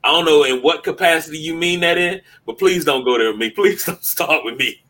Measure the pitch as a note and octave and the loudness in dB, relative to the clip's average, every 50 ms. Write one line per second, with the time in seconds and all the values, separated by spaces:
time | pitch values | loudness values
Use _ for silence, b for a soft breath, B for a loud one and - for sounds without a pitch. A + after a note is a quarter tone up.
0 | - B2 D3+ E3+ F3 D#3+ D3+ D3 C#3+ C3 B2+ B2+ B2 D#3 E3 E3 - G3 - - | 2 2 2 2 4 4 4 4 4 4 0 2 2 0 0 0 -4 -8 -4 0
1 | F#3+ E3+ E3 E3 D#3 D#3 D3+ D#3+ D#3 E3 E3 E3 E3+ E3+ F3 F3 F3 E3+ E3+ F3 | 2 2 2 2 -2 -8 -12 -10 -8 -8 -6 -4 -2 -2 -2 0 0 0 0 2
2 | F3 F3 F#3+ F#3+ b b b b b - A2+ - F#3+ F#3 F#3 F3+ D3+ D3+ C#3 C3 | 0 -2 -2 -6 b b b b b -14 -6 0 0 2 2 2 0 0 0 0
3 | B2+ B2+ B2 A#2 A2+ A2 G#2 G#2 A2+ A2+ A2+ - G3+ G3+ G3 - - - F3 - | 2 0 2 2 2 0 0 -2 -6 -6 -2 2 2 2 2 0 -6 -8 -8 -6
4 | - - - - E3+ - D#3 D#3 - A2+ A#2 - C3 A#2 - _ _ | -8 -8 -4 -4 -2 -2 -2 -2 -2 -6 -4 -4 -4 -4 -6 _ _